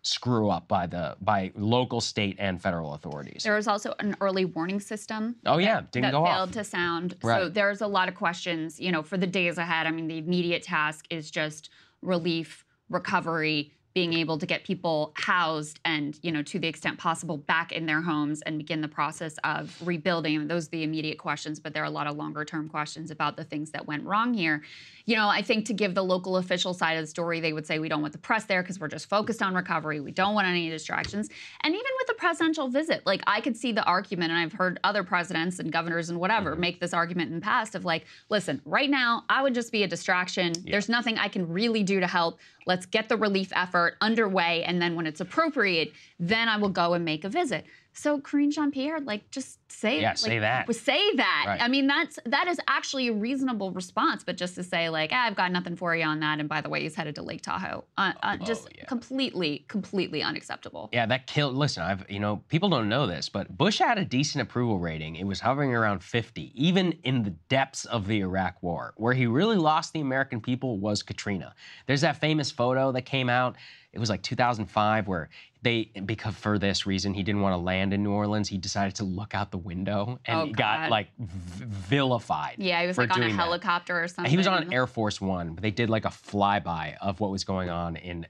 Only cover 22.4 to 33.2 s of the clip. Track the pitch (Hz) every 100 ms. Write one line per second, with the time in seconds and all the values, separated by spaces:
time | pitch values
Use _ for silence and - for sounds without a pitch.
22.4 | 151 160 156 156 151 - 170 156 147 143
23.4 | 160 151 151 - - 147 170 202 240 226
24.4 | 165 151 - - - - - 226 208 190
25.4 | 196 214 214 202 202 185 185 185 185 185
26.4 | 185 175 185 180 165 160 156 - 170 165
27.4 | 165 156 156 156 156 151 151 151 - 226
28.4 | 214 185 180 185 156 - - 202 214 220
29.4 | 196 185 180 165 156 151 135 - 196 214
30.4 | 185 175 165 156 - 156 170 202 208 -
31.4 | - - 302 381 539 523 494 453 349 339
32.4 | 330 311 269 269 320 220 185 190